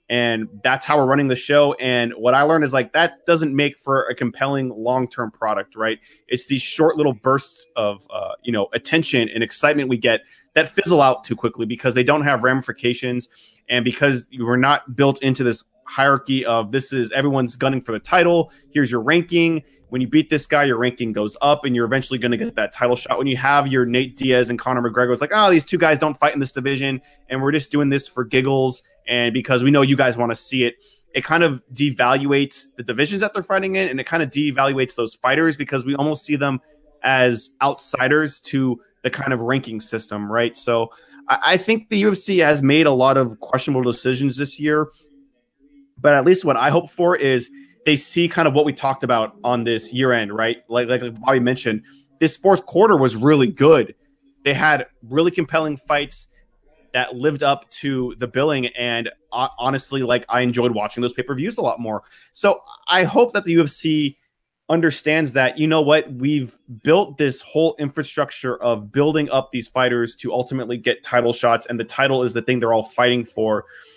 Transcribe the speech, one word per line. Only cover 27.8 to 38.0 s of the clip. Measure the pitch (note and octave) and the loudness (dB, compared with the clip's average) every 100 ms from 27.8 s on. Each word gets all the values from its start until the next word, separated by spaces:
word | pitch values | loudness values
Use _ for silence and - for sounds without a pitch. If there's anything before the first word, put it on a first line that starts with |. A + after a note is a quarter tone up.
| C#3+ | 0
this | C#3 - | -2 -4
for | - A#2 | -8 -2
giggles." | C3 C3 C3+ C3 B2+ - _ - | 0 2 2 0 -4 -14 _ -4
And | A#2+ A#2+ | 0 0
because | A#2+ A#2 B2+ | -2 0 2
we | C3 | 4
know | C#3+ | 4
you | C3+ C3+ | 4 2
guys | C3 A#2 | 0 0
wanna | A#2+ A2+ | -2 -4
see | - C3 | -6 -2
it, | A#2+ - _ _ _ | -2 -4 _ _ _
it | C3+ | -8
kind | - E3 | -2 2
of | E3 C3 - | 2 0 -8
devaluates | B2 C#3+ B2 B2 C#3 C#3 C#3 C#3 - - - | -4 -2 0 2 2 2 0 0 -6 -16 -12
the | |
divisions | A#2+ A#2 D3 G3+ | -6 -2 -2 -2
that | G3+ | -4
they're | G#3 | -4
fighting | F3 F#3+ F#3+ F#3+ | -2 -2 -2 -2
in, | F#3 | -4
and | C3 | -4
it | B2+ | -4
kind | E3 | -4
of | C#3+ | -4
devaluates | C#3+ D3 C3 C#3 C3+ B2+ - | -2 -2 0 0 0 -2 -4
those | A2+ - | -6 -4
fighters | B2+ C#3 E3 C#3+ | -2 0 0 -2
because | C3+ C3+ B2 | -6 -6 -4
we | C#3 | -4
almost | D3 D3+ - | -4 -4 -4
see | C#3+ | -4
them | C#3+ C3 - _ _ _ | -2 -4 -8 _ _ _
as | C3 C3 B2 A2+ - - | 0 2 2 0 -6 -4
outsiders | C3+ - - B2 | -4 -2 -6 -4